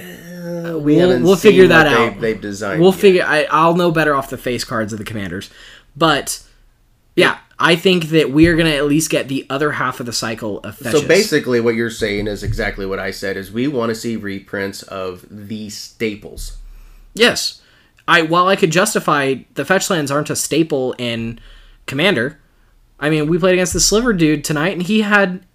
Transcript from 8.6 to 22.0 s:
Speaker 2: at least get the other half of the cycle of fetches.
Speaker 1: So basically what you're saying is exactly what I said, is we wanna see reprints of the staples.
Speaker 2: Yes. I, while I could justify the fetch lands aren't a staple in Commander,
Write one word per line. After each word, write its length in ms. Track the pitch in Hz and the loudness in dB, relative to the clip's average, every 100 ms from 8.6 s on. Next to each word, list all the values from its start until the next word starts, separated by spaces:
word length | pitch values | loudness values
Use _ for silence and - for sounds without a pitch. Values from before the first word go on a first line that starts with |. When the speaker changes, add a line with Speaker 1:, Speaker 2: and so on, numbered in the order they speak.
| 165 | 2
Speaker 2:
at 140 | 147 | 2
least 240 | 147 147 - | 2 0 0
get 180 | 135 123 | -2 -2
the 180 | 135 - | -6 -4
other 240 | 139 147 | -4 -2
half 260 | 131 127 - | -2 -4 -6
of 60 | 120 | -6
the 60 | |
cycle 460 | 110 117 113 110 98 | -6 -6 -6 -8 -8
of 160 | 104 - | -10 -10
fetches. 240 | 117 147 | -2 0
Speaker 1:
So 80 | 151 | 2
basically 520 | 175 220 147 117 120 | 2 2 0 0 0
what 140 | 117 | 2
you're 160 | 113 117 | 0 -2
saying 360 | 113 107 101 107 | -4 -4 -2 -4
is 160 | 98 | -6
exactly 420 | 101 104 104 95 98 | -6 -4 -4 -4 -6
what 120 | 95 | -6
I 120 | 95 | -6
said, 240 | 95 98 98 | -6 -6 -6
is 140 | 95 | -8
we 160 | 107 135 | -4 -2
wanna 260 | 135 113 | -2 -2
see 220 | 113 117 113 | -4 -6 -6
reprints 680 | 101 98 - 104 98 98 | -6 -10 -8 -6 -6 -8
of 420 | - 95 92 90 - | -12 -10 -8 -10 -16
the 400 | 104 104 110 107 | -18 -12 -12 -10
staples. 880 | 104 - - 113 101 78 - - - - - - - - | -14 -14 -6 -6 -6 -14 -14 -14 -14 -18 -20 -20 -20 -12
Speaker 2:
Yes. 460 | - 226 - - - _ _ _ _ - | 0 0 0 -6 -10 _ _ _ _ 0
I, 160 | 165 | 2
while 260 | 160 170 180 | 2 2 4
I 80 | 190 | 4
could 140 | 185 | 2
justify 640 | 170 208 202 175 147 135 131 - | 2 0 0 0 0 0 -2 -6
the 100 | - | -8
fetch 240 | 139 190 - | 0 0 0
lands 200 | 185 143 | -2 0
aren't 200 | 143 147 | -2 -2
a 60 | 135 | -4
staple 580 | - 151 160 143 127 - | -2 0 0 0 -2 -4
in 420 | 120 117 113 117 - - - - - | -6 -4 -6 -10 -16 -20 -20 -20 -10
Commander, 520 | 135 | -2